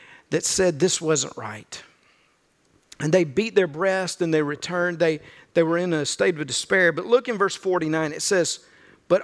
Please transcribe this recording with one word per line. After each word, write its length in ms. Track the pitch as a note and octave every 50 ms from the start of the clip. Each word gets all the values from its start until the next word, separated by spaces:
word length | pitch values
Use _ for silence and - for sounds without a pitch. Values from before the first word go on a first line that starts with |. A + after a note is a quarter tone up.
| - - - - _ _
that 120 | D3+ D#3+ -
said, 360 | - - - F#3+ F3+ D#3+ C3+
"This 200 | E3 F#3 - -
wasn't 380 | D#3 D#3 D#3+ C#3 - C#3 - -
right." 460 | G#2+ G#2+ G#2+ G#2+ - - - - - - _ _ _ _ _ _ _ _ _ _ _ _ _ _ _ _ _ _ _ _ - -
And 120 | - D#3 D#3+
they 100 | F#3 E3+
beat 320 | D3 B2 G3 A3 A3+ F#3
their 100 | G3+ F#3
breast 560 | E3 C#3+ D#3 F#3+ F#3+ F#3+ F#3+ F#3 E3+ - -
and 120 | F3+ E3 D#3
they 80 | D#3
returned. 580 | D3+ D3 D3 - - - F3+ F3+ F3 F3+ F3 D#3+
They, 220 | F3 D#3+ D#3 D3+ - - - - - _ -
they 100 | E3+ E3
were 140 | D#3+ E3+ E3+
in 160 | F3+ F3+ E3
a 120 | D3+ C#3+
state 320 | - - - G3 G3 E3+ D3
of 80 | D3+
despair. 460 | C3+ B2 - - - G3 F#3+ F3+ E3+
But 140 | D#3 E3 F#3
look 240 | G#3 A#3 C4 - B3+
in 80 | A#3 F#3+
verse 180 | G3+ F#3+ -
forty-nine. 560 | - - F#3+ F3+ F3 D#3+ D#3 D#3 D#3+ D#3+ D3+
It 100 | D#3 -
says, 380 | - - G3+ F3+ D#3+ - - - - _ _ _ - - - _ _ -
"But 140 | F3 G3+